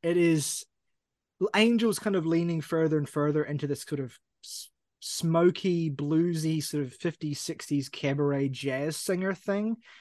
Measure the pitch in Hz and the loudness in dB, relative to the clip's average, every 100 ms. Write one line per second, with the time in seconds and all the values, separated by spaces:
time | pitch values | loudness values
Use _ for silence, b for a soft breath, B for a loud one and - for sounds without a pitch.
0 | 170 175 170 156 139 - - _ _ _ | 0 4 4 4 0 -8 -12 _ _ _
1 | _ _ _ - 185 196 226 233 226 190 | _ _ _ -4 0 4 4 4 2 0
2 | 214 190 160 165 170 165 - 165 160 156 | 0 0 2 2 2 -2 -2 0 2 2
3 | 143 151 147 151 147 147 143 139 - 143 | 0 0 2 2 0 -2 -4 -6 -6 -6
4 | 127 - _ _ - - - _ _ _ | -6 -12 _ _ -18 -16 -16 _ _ _
5 | - - 165 165 175 - 190 170 160 139 | -12 -4 2 6 6 4 0 0 -2 -2
6 | 147 160 175 165 160 160 - 147 131 - | 0 2 2 0 -2 -2 -2 -4 -4 -4
7 | 175 - 151 139 - 156 - 147 131 - | -6 -4 -6 -6 -8 -8 -4 -4 -4 -4
8 | 143 143 143 139 139 131 135 131 151 156 | -2 0 0 0 -2 -2 -4 -2 -2 -4
9 | - 185 190 190 - 202 214 233 b b | -2 -2 -2 -4 -2 -2 -2 -4 b b